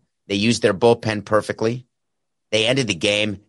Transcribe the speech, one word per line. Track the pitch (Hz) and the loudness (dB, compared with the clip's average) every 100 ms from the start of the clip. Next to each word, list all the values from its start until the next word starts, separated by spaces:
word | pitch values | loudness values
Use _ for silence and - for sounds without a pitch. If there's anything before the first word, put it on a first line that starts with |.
| _ _ - | _ _ -6
They | 101 | -2
used | 113 113 | 0 2
their | 107 | 0
bullpen | 98 117 117 110 104 101 | 2 4 2 0 -6 0
perfectly. | 107 104 101 110 127 - _ _ _ _ _ _ | 0 0 -4 -4 -4 -10 _ _ _ _ _ _
They | 110 110 | 0 0
ended | 135 117 | 0 -2
the | 87 | -2
game, | 104 104 107 98 | -2 0 -2 -6